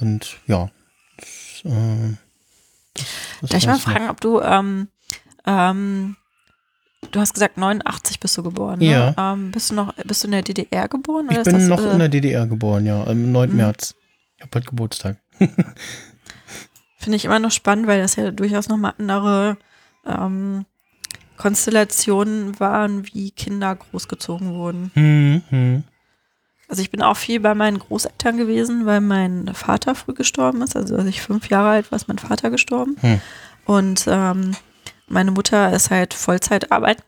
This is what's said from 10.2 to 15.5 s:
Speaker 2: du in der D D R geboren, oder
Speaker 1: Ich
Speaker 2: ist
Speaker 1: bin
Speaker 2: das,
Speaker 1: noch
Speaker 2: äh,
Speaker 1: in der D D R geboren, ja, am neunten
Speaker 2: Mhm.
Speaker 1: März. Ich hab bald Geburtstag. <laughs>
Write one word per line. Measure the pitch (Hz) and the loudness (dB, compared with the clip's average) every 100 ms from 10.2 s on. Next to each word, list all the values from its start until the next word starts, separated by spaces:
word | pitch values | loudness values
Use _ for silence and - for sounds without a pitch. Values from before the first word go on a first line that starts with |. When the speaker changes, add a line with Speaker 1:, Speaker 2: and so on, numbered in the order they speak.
Speaker 2:
du | 208 | -2
in | |
der | 196 | -2
D | 185 | -2
D | 190 - | -6 -2
R | 185 196 | -2 -2
geboren, | 262 277 311 285 | -4 -2 -2 0
oder | |
Speaker 1:
Ich | 240 | 0
Speaker 2:
ist | |
Speaker 1:
bin | 226 | 4
Speaker 2:
das, | 185 180 | 4 4
Speaker 1:
noch | 180 | 2
Speaker 2:
äh, | 208 | 2
Speaker 1:
in | 180 | 4
der | 160 | 4
D | 143 | 4
D | 139 | 2
R | 120 113 | 2 0
geboren, | 110 107 101 | 0 0 2
ja, | 104 104 | 2 0
am | - 113 120 | 0 0 2
neunten | 123 127 190 | 2 4 4
Speaker 2:
Mhm. | |
Speaker 1:
März. | 110 - - - _ _ _ _ | 2 0 -8 -12 _ _ _ _
Ich | |
hab | 135 | -8
bald | 123 123 | -6 -4
Geburtstag. | 120 113 - 98 98 | -4 -4 -4 -6 -8
<laughs> | _ - 185 | _ 0 0